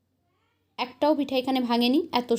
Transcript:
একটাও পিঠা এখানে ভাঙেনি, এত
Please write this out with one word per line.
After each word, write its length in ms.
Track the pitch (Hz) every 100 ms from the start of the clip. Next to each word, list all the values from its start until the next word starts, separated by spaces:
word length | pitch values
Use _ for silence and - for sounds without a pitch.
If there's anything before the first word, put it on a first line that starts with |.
| _ _ _ _ _ _ _ -
একটাও 340 | 247 - 294 294
পিঠা 180 | 277 262
এখানে 180 | 262 262 240
ভাঙেনি, 320 | 240 240 285 - 247
এত 100 | 247